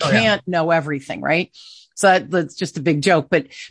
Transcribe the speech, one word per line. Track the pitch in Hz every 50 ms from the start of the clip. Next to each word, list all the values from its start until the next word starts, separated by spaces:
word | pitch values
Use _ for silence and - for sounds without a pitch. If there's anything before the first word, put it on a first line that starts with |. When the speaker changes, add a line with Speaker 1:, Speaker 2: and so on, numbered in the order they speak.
Speaker 1:
Oh, | - 143
yeah. | 202 220
Speaker 2:
can't | 226 220 208 - -
know | 185 180 170 160 165
everything, | 165 165 139 151 147 135 135 - - -
right? | 135 139 156 175 180 - _ - - - - - - _ _
So | - -
that, | 196 185 185 - -
that's | 175 175 160 - -
just | - 185 - - 170
a |
big | 135 165 156 147
joke. | 143 196 175 156 143 -
But, | 180 160 135 - - - - -